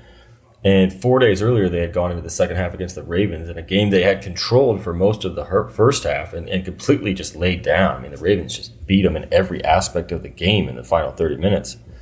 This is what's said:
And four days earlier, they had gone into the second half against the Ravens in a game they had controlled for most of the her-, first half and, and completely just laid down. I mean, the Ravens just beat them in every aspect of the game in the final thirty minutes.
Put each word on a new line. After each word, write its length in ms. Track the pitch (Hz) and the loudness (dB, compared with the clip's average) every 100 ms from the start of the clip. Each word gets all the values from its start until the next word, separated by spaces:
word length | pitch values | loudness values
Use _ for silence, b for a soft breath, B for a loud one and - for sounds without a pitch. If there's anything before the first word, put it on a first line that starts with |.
| b b b b b _ | b b b b b _
And 300 | 98 98 95 | 2 4 2
four 280 | 92 123 127 | 0 2 4
days 220 | 120 92 | 4 4
earlier, 280 | 110 117 90 | 2 2 2
they 100 | 85 | 0
had 140 | 85 | -2
gone 180 | 90 90 | -2 -2
into 100 | 85 | -4
the 80 | 82 | -6
second 280 | - 90 87 | -2 0 0
half 160 | 90 | -4
against 200 | - 87 | -4 -10
the 80 | - | -10
Ravens 460 | 85 87 104 80 85 | -4 0 0 -2 -10
in 100 | 82 | -12
a 40 | |
game 300 | 80 98 104 | -2 0 4
they 120 | 95 | 4
had 180 | 95 95 | 4 2
controlled 600 | 95 85 - 120 131 98 | -4 -8 2 4 4 0
for 100 | 90 | -4
most 300 | 85 98 110 | 2 2 2
of 120 | 95 78 | -4 -6
the 100 | - | -2
her-, 240 | 98 110 | -2 -2
first 340 | - 120 143 | 2 4 4
half 300 | 76 71 80 | -2 -4 -6
and, 160 | 85 82 | -10 -4
and 160 | 92 92 | -4 -4
completely 480 | 87 - 147 101 | -6 0 0 0
just 240 | 95 - 78 | -4 -6 -2
laid 240 | 90 85 | -2 0
down. 340 | - 80 90 65 | 0 2 2 0
I 40 | |
mean, 100 | 67 | -10
the 60 | 71 | -4
Ravens 400 | 85 95 78 - | 0 0 -2 -10
just 280 | - - - | -12 -12 0
beat 180 | 98 | 2
them 120 | 90 80 | 4 0
in 180 | - | 0
every 300 | - 92 87 | 0 2 -2
aspect 480 | 78 92 - 87 - | 2 2 2 -4 -4
of 100 | 82 | -8
the 60 | - | -10
game 400 | - 87 104 71 | -4 0 2 0
in 80 | 62 | -6
the 80 | |
final 300 | - 82 69 | -2 -2 -2
thirty 240 | - 80 69 | -2 -2 0
minutes. 400 | 95 90 - - - b | 0 0 -2 -16 -20 b